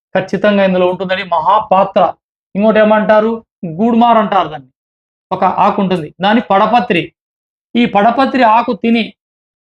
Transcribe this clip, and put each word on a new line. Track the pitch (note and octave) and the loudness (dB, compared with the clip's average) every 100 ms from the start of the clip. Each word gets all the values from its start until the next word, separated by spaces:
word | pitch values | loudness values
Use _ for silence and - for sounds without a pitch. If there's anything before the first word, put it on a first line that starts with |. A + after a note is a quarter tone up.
| _ | _
ఖచ్చితంగా | F#3+ F#3+ F#3+ G#3 G3+ | -6 -4 -2 0 2
ఇందులో | F#3+ F3+ F3+ | 2 2 0
ఉంటుందని | F3+ F#3+ F#3 | -2 -4 -6
మహాపాత్ర. | G3 E3+ D#3+ G#3 - F#3+ G3 G#3 F3 - _ _ _ F#3+ | -4 -2 2 0 2 0 2 0 0 -2 _ _ _ -2
ఇంకోటి | A3 G#3+ | 0 2
ఏమంటారు, | G#3+ G#3+ G3+ G#3+ A3 A3+ - _ F3+ | 4 2 2 2 0 -4 -12 _ -10
గూడ్మార్ | D#3+ A#3 A#3 A#3+ A3+ | -4 0 2 4 2
అంటారు | G3+ G3 D#3+ | 2 -2 -4
దాన్ని, | D3+ C3 _ _ _ _ _ - | -8 -18 _ _ _ _ _ -10
ఒక | F#3 | -4
ఆకు | F#3+ - F#3+ G3+ | -2 0 -2 0
ఉంటుంది, | F#3+ F#3 D3+ - | -2 -4 -6 -4
దాని | F#3+ A3+ - | 0 0 0
పడపత్రి. | G3 G#3+ A#3+ A#3+ F#3 - _ _ _ _ _ _ A#3 | 0 2 0 0 -4 -4 _ _ _ _ _ _ -2
ఈ | A#3+ | 0
పడపత్రి | G#3 G#3+ A3+ C4 B3+ | 2 0 0 0 2
ఆకు | A#3 A3+ A#3 | 2 2 0
తిని | A#3+ A#3 A#3 G#3 - _ _ _ _ | -4 -2 -2 -2 -10 _ _ _ _